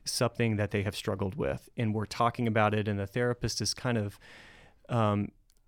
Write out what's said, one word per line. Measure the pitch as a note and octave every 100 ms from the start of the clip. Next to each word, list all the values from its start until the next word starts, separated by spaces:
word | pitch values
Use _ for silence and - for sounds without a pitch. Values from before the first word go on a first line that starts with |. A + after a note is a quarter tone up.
| -
something | - A#2+ - A#2 G#2
that | G#2
they | G#2
have | G2+ -
struggled | - G2 G2+ -
with, | C#3 C#2+ - -
and | A2+
we're | G#2+ G#2+
talking | - A#2 - A#2
about | A2 G#2+
it, | G#2+ G#2
and | G2+
the | G2
therapist | B2+ B2 A#2+ A#2 -
is | G#2+
kind | - C3 A#2
of, | G2+ - - - - - - _ -
um, | A#2+ G#2+ G#2 G2 - _ _